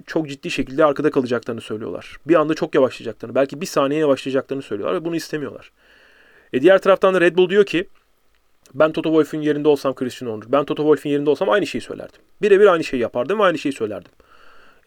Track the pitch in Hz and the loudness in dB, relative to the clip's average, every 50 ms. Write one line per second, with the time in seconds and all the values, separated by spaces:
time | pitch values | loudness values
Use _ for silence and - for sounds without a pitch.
0 | - - - 165 160 139 139 - - 170 - - 131 - 131 147 156 147 139 143 | -10 -6 -4 -4 -4 -4 -10 -12 -10 -8 -6 -6 -6 -4 0 2 2 2 2 2
1 | 143 151 - 143 127 117 123 117 - - 117 113 - - 113 107 110 98 87 95 | 0 0 0 0 0 0 -4 -4 -4 -6 -10 -10 -10 -10 -10 -10 -8 -10 -10 -12
2 | - - - - - 143 175 160 151 156 160 - 175 156 - 151 131 120 - - | -14 -16 -20 -12 -2 2 2 2 2 0 -2 -4 -4 0 2 2 2 2 0 -6
3 | 120 110 107 - - 117 117 131 139 139 143 143 185 - - 156 139 139 147 156 | -12 -12 -12 -12 -14 -4 -2 0 0 0 -4 -10 -10 -4 -2 -2 0 0 0 0
4 | 156 143 135 131 - 139 131 135 - - 135 139 - - 110 104 101 147 185 180 | 2 2 0 0 -2 -4 -4 -4 -4 -4 -8 -10 -8 -8 -8 -6 -4 -4 -4 -4
5 | 156 170 170 156 - - - 151 139 110 95 - - - _ _ _ _ _ _ | -4 -6 -6 -6 -6 -8 -8 -8 -8 -10 -12 -16 -20 -20 _ _ _ _ _ _
6 | _ _ _ _ _ _ _ _ _ _ - 127 135 180 190 185 - 202 190 - | _ _ _ _ _ _ _ _ _ _ -4 4 6 6 6 6 6 4 4 4
7 | - 190 190 180 170 175 160 180 180 170 190 208 202 - - 165 202 - - _ | 4 2 4 4 4 4 4 4 2 4 4 2 2 2 0 -4 -4 -6 -14 _
8 | _ _ _ _ _ _ _ _ _ _ _ _ _ _ - 135 156 160 156 165 | _ _ _ _ _ _ _ _ _ _ _ _ _ _ 0 0 0 0 0 -4
9 | 156 160 160 156 147 - - 156 147 151 143 147 147 151 147 139 - 135 131 - | -4 0 2 2 0 0 -4 -4 -4 -2 -2 0 2 0 0 2 -2 -6 -4 -4
10 | 131 123 - - 127 120 110 107 104 110 135 147 147 - 151 156 147 151 151 139 | -8 -8 -8 -10 -10 -10 -10 -10 -4 -2 -2 -2 0 -2 -4 -2 2 2 2 2
11 | - 147 143 143 147 151 139 - 190 208 208 208 160 - - 113 - - 101 98 | 0 -2 -2 0 0 0 0 0 0 0 0 0 0 -2 -6 -10 -10 -10 -12 -14
12 | 95 - - _ _ _ _ _ 180 208 196 190 208 196 175 160 151 - 139 123 | -14 -16 -18 _ _ _ _ _ 2 4 6 6 8 6 6 4 0 -4 -2 -4
13 | 113 104 - 123 123 139 202 220 202 180 165 139 - 143 135 - 113 104 101 90 | -4 -2 -2 -4 -2 -2 0 2 2 2 2 0 -4 -6 -4 -4 -6 -8 -8 -12
14 | - - _ _ _ _ - - - - - - - - _ _ _ | -14 -18 _ _ _ _ -20 -20 -20 -20 -20 -20 -20 -20 _ _ _